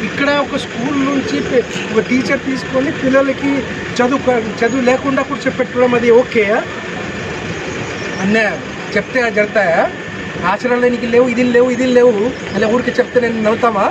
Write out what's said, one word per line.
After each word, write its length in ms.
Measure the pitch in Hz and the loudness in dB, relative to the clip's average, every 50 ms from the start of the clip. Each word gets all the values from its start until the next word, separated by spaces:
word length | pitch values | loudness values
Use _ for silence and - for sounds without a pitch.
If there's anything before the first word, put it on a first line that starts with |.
| 226 | -6
ఇక్కడ 240 | 185 156 - 277 285 | -6 -2 0 0 2
ఒక 280 | 285 285 285 - 285 | 2 0 0 -2 -4
స్కూల్ 480 | 262 - - - 233 233 277 294 277 269 | -6 -6 -6 -6 -6 -4 -2 -2 0 0
నుంచి 340 | 277 285 269 - - 277 277 | 0 0 -2 -2 -2 -4 -2
పె-, 260 | - - 233 247 - - - - - - | -2 2 0 0 0 0 -6 -8 -6 -2
ఒక 80 | 214 220 - - | -2 -2 0 2
టీచర్ 360 | 247 262 - - 285 262 - | 0 0 0 0 -2 -2 -2
తీసుకొని 460 | 269 269 247 - - 262 262 269 302 | -4 -4 -4 -6 -2 -2 0 0 0
పిల్లలకి 600 | - - 269 262 262 277 277 277 254 - 277 277 277 277 208 - - - - - - | -4 -2 0 2 4 4 2 2 -2 -2 -2 0 0 -2 -2 -4 -8 -8 -8 -6 0
చదువు 200 | - 247 247 285 | 0 0 2 0
క-, 460 | 262 - 254 254 233 214 220 185 - 233 | 0 2 2 0 0 0 -4 -2 -2 0
చదువు 180 | 233 233 269 | 0 0 2
లేకుండా 400 | 247 240 254 - - 277 262 285 | 2 2 2 2 0 0 0 0
కూర్చోపెట్టడం 720 | 269 - 285 - - 262 - 262 247 - - 247 254 247 240 | -2 -2 -6 -4 -2 -4 -2 -2 -4 -2 2 2 2 4 4
అది 160 | 233 233 240 | 2 4 6
ఓకే? 320 | 220 240 247 - - 233 208 196 214 277 349 - - - - - - - - - - - - - - - - - - - - - - - - - - - - - - - | 6 6 4 4 0 0 2 2 0 -2 -2 -4 -10 -10 -10 -8 -8 -8 -8 -8 -8 -8 -8 -8 -8 -8 -8 -8 -8 -8 -8 -8 -8 -8 -8 -8 -8 -8 -8 -8 -6 -2
అన్యాయం. 380 | 190 196 214 226 220 202 170 139 127 - - - - - - | 0 2 2 2 2 0 -2 -4 -8 -10 -10 -10 -10 -4 -4
చెప్తే 260 | 208 - - - 254 | -4 -4 -2 -2 0
అది 140 | 240 226 202 | 0 0 0
జరుగుతాయా? 560 | 208 208 208 - 220 196 175 165 185 254 359 370 - - - - - - - - - - 175 | 0 0 2 2 0 2 2 2 2 0 0 -2 -8 -10 -10 -10 -10 -10 -8 -8 -4 -2 -2
ఆచరణ 280 | 196 208 - 240 247 240 | -2 0 0 0 2 2
లేనికి 280 | 247 247 240 226 247 | 2 2 0 0 -2
లేవు, 220 | 226 233 240 254 254 | 2 4 4 4 4
ఇది 140 | 233 233 254 | 2 2 2
లేవు, 260 | 247 240 240 254 254 | 4 4 4 4 4
ఇది 160 | 247 226 262 | 2 0 2
లేవు, 460 | 254 247 247 240 247 220 202 208 254 - - 185 165 190 | 4 6 6 6 6 4 4 0 -2 -2 -6 -10 -6 -2
అలా 120 | 202 220 | 0 0
ఊరికి 240 | 214 226 240 - 240 | 2 2 0 0 0
చెప్తే 280 | - 247 240 - - 247 | 0 0 0 2 2 0
నేను 220 | 240 233 233 220 | 2 2 -2 0
నవ్వుతామా? 440 | 214 208 226 220 247 233 214 196 208 311 | 0 0 0 2 2 0 2 2 0 0